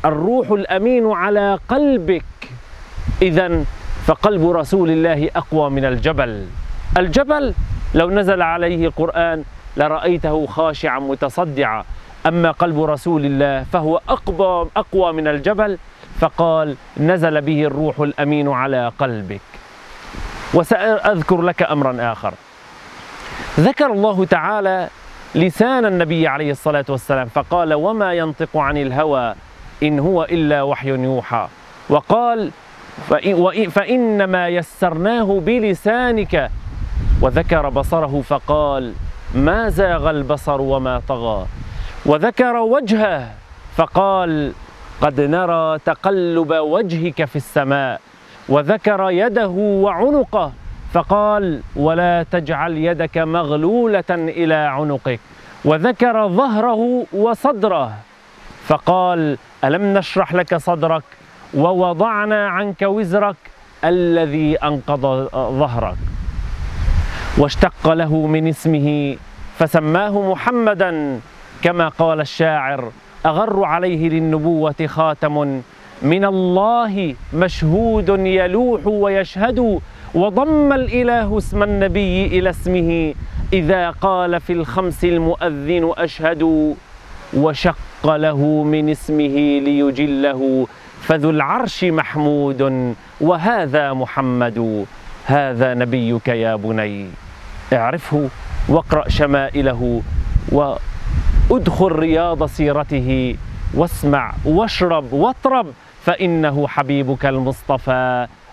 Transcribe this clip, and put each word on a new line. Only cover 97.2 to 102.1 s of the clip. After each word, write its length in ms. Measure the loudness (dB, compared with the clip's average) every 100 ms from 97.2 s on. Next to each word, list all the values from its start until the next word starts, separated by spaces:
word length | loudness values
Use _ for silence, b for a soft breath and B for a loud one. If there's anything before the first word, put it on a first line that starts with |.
| -18 -18 -16 -16 -2
اعرفه 560 | 0 0 -4 -2 -2 -2 -6 -8 -4 2
واقرأ 420 | 2 4 0 2
شمائله 920 | 2 4 2 0 0 0 0 0 -2 -2 -4 0 -2 2
وادخل 1400 | 0 0 -2 -6 -6 -2 2 4 4 4 4 2 2 2
رياض 540 | 4 2